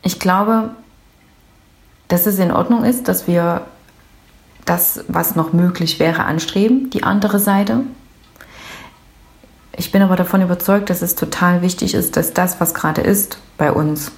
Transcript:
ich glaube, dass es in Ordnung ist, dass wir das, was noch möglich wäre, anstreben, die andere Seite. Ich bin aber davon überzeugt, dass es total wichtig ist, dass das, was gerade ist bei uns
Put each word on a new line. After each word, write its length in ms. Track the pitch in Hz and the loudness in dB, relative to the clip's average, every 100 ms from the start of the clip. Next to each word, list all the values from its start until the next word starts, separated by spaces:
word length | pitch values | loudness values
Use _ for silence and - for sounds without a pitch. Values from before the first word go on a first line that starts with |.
ich 180 | 185 - | -4 -2
glaube, 520 | 185 185 208 226 220 - - _ _ _ _ _ _ _ _ _ _ _ _ | 0 2 2 0 0 -8 -20 _ _ _ _ _ _ _ _ _ _ _ _
dass 160 | 175 208 | 0 0
es 140 | 190 | 0
in 120 | 175 | 0
Ordnung 320 | - - 233 | 0 2 2
ist, 240 | 233 247 - | 2 0 -2
dass 200 | 185 - | -4 0
wir 340 | 175 170 170 - - - _ _ - _ - _ - - | 0 0 -2 -6 -20 -20 _ _ -20 _ -20 _ -10 -4
das, 400 | 175 - - - | -2 -2 -4 -4
was 280 | 165 170 - | -4 -2 -2
noch 180 | 160 | 0
möglich 460 | 170 180 175 165 - | 2 2 0 -4 0
wäre, 260 | 160 170 - | 0 2 -2
anstreben, 640 | 160 - 196 214 262 262 | -2 -2 0 2 2 0
die 140 | - | -2
andere 360 | 190 202 208 202 | 0 2 2 0
Seite. 420 | 202 196 202 233 277 - - - - - - - - - - - - - - - - - - - | 2 2 2 0 -2 -10 -20 -20 -20 -20 -20 -20 -20 -20 -20 -20 -20 -20 -20 -20 -20 -20 -20 -10
Ich 140 | - | -2
bin 100 | 196 | 2
aber 140 | 196 185 | 4 2
davon 260 | 175 190 | 2 2
überzeugt, 480 | 185 175 - 202 202 | 2 0 2 0 2
dass 120 | 180 | -2
es 140 | 175 - | -2 -4
total 460 | 156 - 180 180 | -6 0 2 2
wichtig 320 | 180 180 - | 0 -2 -2
ist, 240 | - - - | -2 -2 -2
dass 160 | 170 | -2
das, 260 | - 180 - | 0 -2 0
was 140 | 165 | -4
gerade 280 | - 156 160 | -2 -2 0
ist 360 | - 196 - - - - | 0 0 -2 -8 -18 -2
bei 140 | 147 | 0
uns 400 | - 151 151 - | 2 0 -2 -6